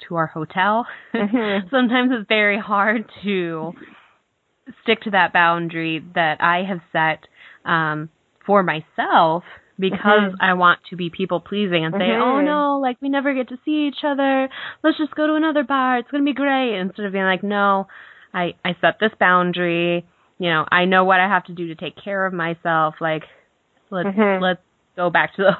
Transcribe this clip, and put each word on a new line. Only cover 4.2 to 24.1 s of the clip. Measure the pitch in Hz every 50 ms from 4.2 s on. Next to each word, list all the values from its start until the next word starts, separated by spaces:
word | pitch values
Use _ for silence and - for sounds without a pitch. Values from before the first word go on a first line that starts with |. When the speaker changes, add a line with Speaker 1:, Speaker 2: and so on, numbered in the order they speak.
| _ _ _ _ _ _ _ _ - 269 - _ -
Speaker 1:
stick | 240 220 220
to | - 226
that | 196 190 175 160 -
boundary | 180 170 170 170 170 170 165 165 165 160 160 160 156 - 175 -
that | 175 165 156 151 -
I | - 175 175 180 196
have | 190 196 170 - _
set, | - 165 160 160 156 - - - _ - - - - - - -
um, | 170 160 160 151 151 151 156 160 _ _ _ _ _ _ -
for | - 202 202 185
myself | 165 151 160 - _ - - 277 392 349 220 170 160 160 175 - - - - _ _ _
because | - 185 190 202 190 - 208 208 214 208 190 185
Speaker 2:
Mm-hmm. | 190
Speaker 1:
I | 185 185 185
want | 175 175 175 175 - - -
to | 185
be | 175 180 170
people | - - 190 - 180 165
pleasing | - - 202 208 208 185 175 165 160
and | 160 165
say, | 196 185 220
"Oh, | 226 233 240 247 262
Speaker 2:
Mm-hmm. | 277 285
Speaker 1:
no, | 294 294 294 285 285 285 277
like, | 269 254 254 -
we | 277 277
never | 277 277 262 285 269
get | 262 247 -
to | 254 - -
see | 311 302 302 294
each | 285 269 - -
other. | 294 277 269 277 269 269 269 262 262 - - - - - - -
Let's | 311 -
just | - 311 - -
go | - 302
to | 311 311
another | 311 311 320 285 294 269
bar. | - 277 269 254 254 254 240
It's | 240 -
gonna | 277 285 285
be | 294 247
great." | 262 277 285 269 262 262 240 208 185
Instead | 185 190 - - 208
of | 196 190
being | 196 190
like, | 190 185 180 202
"No, | 202 208 202 202 202 196 196 196 - - - - - - - - _ -
I, | 185 175 170 - _ -
I | 180 170 -
set | - 165 - -
this | 214 220 - -
boundary. | 208 180 180 180 180 180 175 180 180 175 170 170 170 175 175 175 170 _ _ _ _ _ _
You | - 180 175
know, | 165 156 151 -
I | - 180 180
know | 185 185 185 190
what | 190 190 185
I | 185
have | 202 202 180 -
to | - 175
do | 180 175
to | 165 160
take | - 185 151 - -
care | - 202 202 196 190
of | 185 185
myself. | 175 165 170 165 - - 170 165 160 156 156 156 -
Like, | 165 160 156 151 - - - _ _ _ _ _ _ _ _ _ _ -
let's, | 202 180 170
Speaker 2:
Mm-hmm. | 202